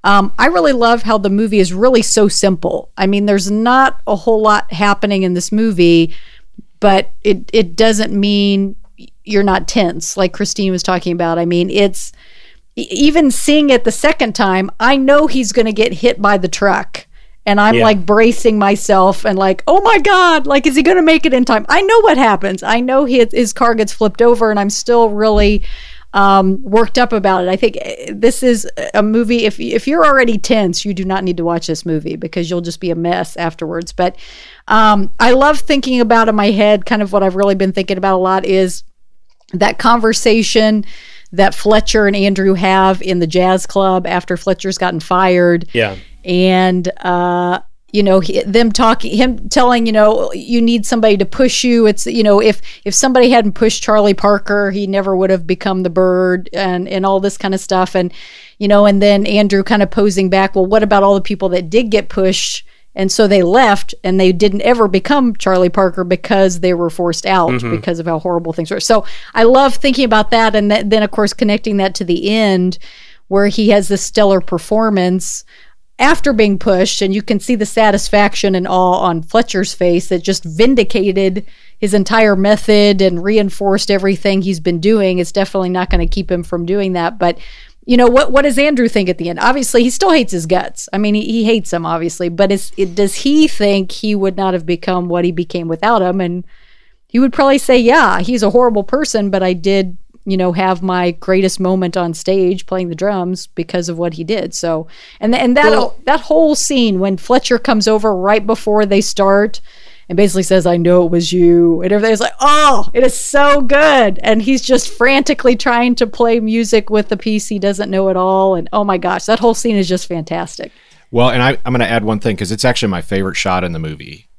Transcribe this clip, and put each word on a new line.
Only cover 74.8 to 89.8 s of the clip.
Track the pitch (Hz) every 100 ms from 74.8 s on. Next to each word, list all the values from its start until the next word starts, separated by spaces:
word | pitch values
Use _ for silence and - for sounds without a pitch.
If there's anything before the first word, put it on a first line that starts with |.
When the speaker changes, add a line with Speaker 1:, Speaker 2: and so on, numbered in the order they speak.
| 220 196 180 185 - - - - - - - -
Speaker 1:
after | 269 320 294
being | 226 208 190
pushed, | - 185 190 -
and | 196
you | 190
can | 185 202
see | - 240
the | 202
satisfaction | - 214 196 - 208 202 - 196 190
and | 185
awe | 185 185 180
on | 185 165
Fletcher's | 160 220 233 196 196
face | - 180 175 175
that | 180
just | 170 190 165
vindicated | 160 233 262 196 220 196 190 190 190 - - - -
his | 202
entire | 202 190 226 220 196
method | 202 208 - 208 208 202
and | 190 175
reinforced | 185 214 202 - 196 190 -
everything | 196 196 196 202 190
he's | 185 175
been | 156 170
doing. | 185 220 190 180
It's | 170
definitely | - 196 196 185
not | 180 180
gonna | - 165
keep | - 190
him | 180
from | 170 175 170
doing | 202 196
that. | 180 165 113
But, | 175 170 - - - - -
you | 240
know, | 247
what, | 247 294
what | 269
does | 285 233
Andrew | 285 269 233
think | 214 185
at | 170
the | 165
end? | 170
Obviously, | 233 269 254 240